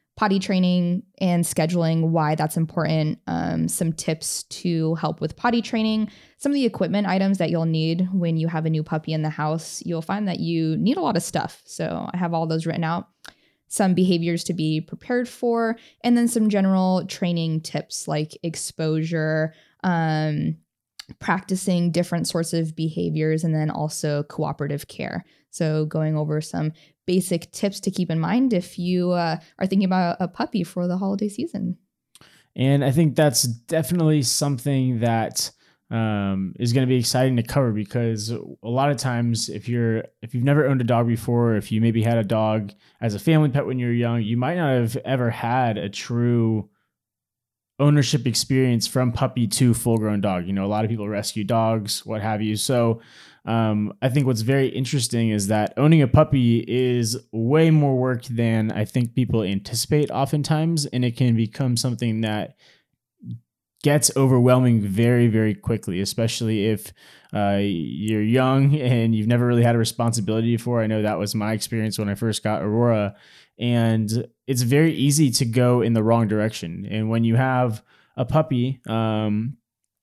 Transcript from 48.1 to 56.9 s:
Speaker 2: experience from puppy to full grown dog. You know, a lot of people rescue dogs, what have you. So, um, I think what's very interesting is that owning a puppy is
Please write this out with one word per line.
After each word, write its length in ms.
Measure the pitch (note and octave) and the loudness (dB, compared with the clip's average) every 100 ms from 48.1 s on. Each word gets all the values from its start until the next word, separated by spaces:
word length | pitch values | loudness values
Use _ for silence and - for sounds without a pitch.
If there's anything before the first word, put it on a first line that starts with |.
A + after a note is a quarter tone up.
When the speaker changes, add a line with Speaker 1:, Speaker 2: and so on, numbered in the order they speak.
| C#3+ | 0
Speaker 2:
experience 640 | A#2+ G#2 - C3 C3 A#2 - | 0 -2 0 2 2 2 0
from 240 | C3+ B2+ | 0 0
puppy 380 | A#2 C3 - A2+ | 0 -2 0 -2
to 260 | - B2+ | 2 4
full 220 | A#2 A#2+ A2+ | 4 2 0
grown 240 | G#2+ G#2 | 0 0
dog. 260 | G2+ F#2 F2 | 0 -2 -2
You 60 | |
know, 140 | G2 G2 | -2 0
a 20 | |
lot 160 | G#2 | 0
of 60 | A2 | -2
people 180 | A2+ G#2 | -4 -4
rescue 340 | G2+ G2+ A2 | -6 -6 -6
dogs, 640 | G#2 A#2 A2+ A2+ G2+ - - | -2 2 2 0 -2 -8 -6
what 140 | A2 | -6
have 200 | G#2+ G#2+ | -4 -2
you. 140 | G#2+ | -2
So, 460 | G#2+ - B2+ A#2 A2+ - - - _ - | -2 0 2 2 0 -6 -20 -20 _ -4
um, 480 | A2+ A2 G#2+ G#2 - | 0 0 0 -2 -2
I 80 | C3 | 0
think 160 | C3 C3 | 2 0
what's 160 | A#2 | 0
very 260 | A2+ C3+ C3+ | 0 2 0
interesting 640 | - B2+ C#3+ A#2 A#2 A2+ | -2 -2 -2 -2 0 0
is 160 | G#2 G2 | 0 0
that 260 | G#2+ G#2+ - | 0 0 2
owning 240 | D3 D#3+ | 6 6
a 40 | C3 | 6
puppy 560 | D3+ D#3 C#3 A#2+ A#2 - | 4 4 4 4 2 0
is 480 | B2 B2+ | 0 2